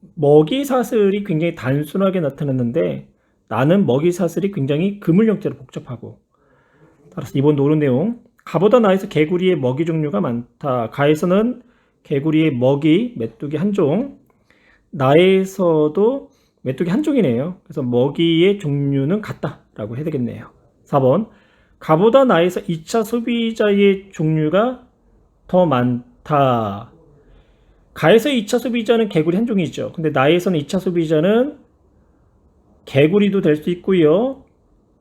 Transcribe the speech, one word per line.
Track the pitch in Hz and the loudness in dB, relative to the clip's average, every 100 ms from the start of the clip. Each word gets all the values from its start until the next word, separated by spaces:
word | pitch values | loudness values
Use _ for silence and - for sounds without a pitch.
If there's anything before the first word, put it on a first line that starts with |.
| - - | -18 -2
먹이 | 143 151 156 262 277 | 4 6 4 0 -2
사슬이 | 254 - 226 196 208 | -2 0 0 0 0
굉장히 | 202 156 170 165 | -2 -4 -4 -4
단순하게 | 131 143 147 190 190 185 | -2 -2 -2 -2 -2 0
나타났는데 | 143 - 147 131 120 160 165 139 - _ _ _ - | -4 -4 -4 -2 -2 -2 -4 -6 -12 _ _ _ -8
나는 | 117 143 196 151 | 0 2 2 2
먹이 | 135 175 | 2 0
사슬이 | 180 170 160 196 | 0 -4 -2 -4
굉장히 | 170 135 147 196 202 | -4 -2 -2 -2 -4
그물 | - 175 220 | 0 2 2
형태로 | 190 147 123 | 0 -4 -10
복잡하고. | 131 - - 120 113 - _ _ _ _ _ _ _ _ _ | -16 -16 -14 -16 -16 -20 _ _ _ _ _ _ _ _ _
따라서 | - 131 143 | -14 -6 0
이 | |
번도 | 143 143 | 2 2
옳은 | 139 156 | 2 2
내용. | 143 123 214 240 _ _ | 2 0 -2 -6 _ _
가보다 | - 156 208 247 | -6 0 4 4
나에서 | 208 190 202 | 4 2 0
개구리의 | 151 151 180 185 165 | 0 0 0 0 0
먹이 | 127 135 165 | 0 -2 -2
종류가 | 160 147 202 | -2 -2 -2
많다. | 151 120 123 _ 147 123 113 | -4 -4 -8 _ -4 -2 -4
가에서는 | - 143 156 180 190 233 247 - _ _ _ | -2 0 2 2 0 0 -4 -14 _ _ _
개구리의 | - 139 156 156 160 123 | -6 -4 0 0 0 2
먹이, | 127 143 151 175 240 - | 0 2 2 2 0 -6
메뚜기 | 117 - 147 147 | -10 -10 -8 -4
한 | 202 | -2
종, | 196 143 190 285 - _ _ _ _ _ _ _ | 0 0 0 -4 -12 _ _ _ _ _ _ _
나에서도 | 165 131 156 185 190 190 - 175 156 151 156 220 277 277 _ _ _ | -2 4 6 6 2 0 -2 0 2 2 2 0 0 -8 _ _ _
메뚜기 | 127 135 175 | -8 -4 -2
한 | 220 | -2
종이네요. | 302 277 151 117 160 180 | 0 0 0 0 -4 -10
그래서 | - 156 | -14 -8
먹이의 | 123 120 139 139 170 165 185 202 | -2 0 0 0 0 2 2 0
종류는 | 156 143 139 139 139 208 | -4 -2 -2 -2 -2 -4
같다라고 | 208 - 151 - _ - 107 120 | -6 -10 -10 -12 _ -14 -10 -8
해야 | 156 | -6
되겠네요. | 147 117 104 - _ _ _ | -6 -6 -8 -18 _ _ _
사 | - 143 | -2 2
번. | 127 165 220 _ _ _ _ _ | 2 2 -2 _ _ _ _ _
가보다 | - 160 220 254 | 0 4 6 4
나에서 | 262 165 180 185 | 4 4 2 -2
이 | - 160 - | -6 -8 -4
차 | 233 | -4
소비자의 | 220 240 233 233 226 220 208 202 202 190 - | -2 -4 -4 -4 -4 -2 0 4 4 2 -4
종류가 | - 156 156 151 180 240 254 _ _ _ _ _ _ - | -4 -2 0 0 0 0 -4 _ _ _ _ _ _ -2
더 | 180 175 | 2 2
많다. | 123 123 120 - _ - 147 135 117 107 101 120 _ _ _ _ _ _ _ _ _ _ | 2 0 -2 -8 _ -2 0 2 0 -2 -8 -14 _ _ _ _ _ _ _ _ _ _
가에서 | - 156 220 285 | -2 4 4 2
이 | 254 202 | -4 -2
차 | 240 | -4
소비자는 | 247 233 220 226 214 | -4 -4 -2 0 0
개구리 | 165 156 180 | -2 0 0
한 | 240 | 0
종이죠. | 196 143 139 - | -2 -2 -6 -10
근데 | - 156 | -6 -4
나에서는 | 139 139 175 190 165 | 0 2 2 0 -2
이 | 151 | -2
차 | 190 | -4
소비자는 | 190 175 160 156 180 226 285 - _ _ _ _ _ _ _ _ _ _ _ _ - | -4 -2 0 0 2 0 -2 -6 _ _ _ _ _ _ _ _ _ _ _ _ -4
개구리도 | 135 156 202 208 196 | 2 4 4 0 0
될 | 165 151 | 0 -2
수 | 175 | -2
있고요. | 175 - 185 151 175 262 262 _ _ _ _ _ _ | -6 -2 2 4 2 0 -8 _ _ _ _ _ _